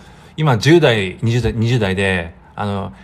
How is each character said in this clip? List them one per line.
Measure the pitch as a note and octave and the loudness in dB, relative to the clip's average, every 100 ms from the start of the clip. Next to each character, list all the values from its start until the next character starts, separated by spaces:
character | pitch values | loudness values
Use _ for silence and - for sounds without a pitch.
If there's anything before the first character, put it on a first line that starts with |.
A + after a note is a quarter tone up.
| - - - - | -20 -20 -16 -4
今 | D#3 A#2 | 0 0
十 | A2+ E3+ | 4 4
代、 | D3+ A2+ F#2+ - | 4 2 -2 -4
二 | A#2 | -2
十 | A#2+ | 0
代、 | A2 | -2
二 | A2 A2+ | -2 0
十 | B2 | 0
代 | G2 F#2+ | 0 0
で、 | G2 F#2 E2 - - - | 0 0 -4 -12 -16 -8
あ | G#2 | -6
の、 | G2 G2 - | -6 -8 -12